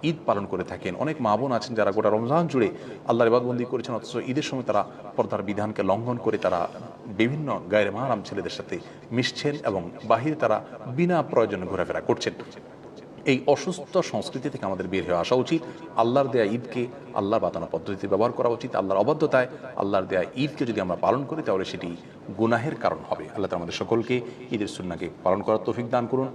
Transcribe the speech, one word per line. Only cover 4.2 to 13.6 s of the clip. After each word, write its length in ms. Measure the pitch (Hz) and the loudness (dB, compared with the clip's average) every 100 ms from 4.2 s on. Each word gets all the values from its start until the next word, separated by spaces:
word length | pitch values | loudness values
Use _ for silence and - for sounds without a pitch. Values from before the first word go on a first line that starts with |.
| 117 131 | -2 -2
সময় 200 | 143 135 | -2 -4
তারা 220 | 123 104 95 - 104 101 | 2 2 0 -6 -8 -2
পর্দার 280 | 110 104 | 0 0
বিধানকে 400 | 98 101 104 104 | -2 -2 -2 0
লঙ্ঘন 340 | 98 98 120 123 | 2 2 2 0
করে 200 | - 107 | 0 2
তারা 300 | 92 90 87 - 87 - - | 2 2 0 -4 -14 -14 -12
বিভিন্ন 520 | 98 117 147 147 101 85 | 2 2 2 -2 -4 2
গায়রে 200 | 104 101 | 4 4
মাহরাম 300 | 104 131 110 | 0 -2 -2
ছেলেদের 300 | 90 101 87 | -2 -6 -6
সাথে 280 | - - 87 - - - | -8 -8 -8 -10 -18 -4
মিশছেন 460 | 117 123 - 147 147 123 | 0 0 0 -4 -2 -2
এবং 240 | 98 87 - 110 | -2 -4 -10 2
বাহিরে 300 | 113 139 151 | 2 2 2
তারা 300 | 117 107 - 117 113 | 2 2 -2 -12 -8
বিনা 340 | 127 175 175 | 0 2 4
প্রয়োজনে 440 | 139 123 110 98 92 | 4 4 4 0 -2
ঘোরাফেরা 360 | 95 85 80 | -2 0 -2
করছেন। 320 | - 117 - 87 - - - - - - - - - | 0 0 0 -6 -14 -14 -18 -18 -18 -18 -18 -6 0
এই 60 | 127 131 | 2 4
অসুস্থ 400 | 139 | 2